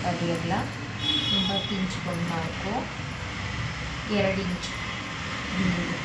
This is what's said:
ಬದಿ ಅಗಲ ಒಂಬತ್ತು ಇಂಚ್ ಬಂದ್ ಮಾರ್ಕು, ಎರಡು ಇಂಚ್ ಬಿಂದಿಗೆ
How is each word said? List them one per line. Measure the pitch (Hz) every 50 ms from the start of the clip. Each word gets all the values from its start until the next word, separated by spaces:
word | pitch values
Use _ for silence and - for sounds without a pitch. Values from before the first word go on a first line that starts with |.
| -
ಬದಿ | 180 175 170 175 170 170
ಅಗಲ | 170 165 170 185 220 254 - - - - - - - - 285 - 277 277 269 -
ಒಂಬತ್ತು | - - - 196 196 196 - 208 190
ಇಂಚ್ | 185 185 - - -
ಬಂದ್ | 175 170 170 175 175
ಮಾರ್ಕು, | 165 165 165 165 - - 180 196 220 262 - - - - - - - - - - - - - - - - - - - - - - - - - - 208 202
ಎರಡು | 196 190 190 190 190 180
ಇಂಚ್ | 180 175 - - - - - - - - - - - - - - - - - - -
ಬಿಂದಿಗೆ | 92 95 92 - 175 - - - -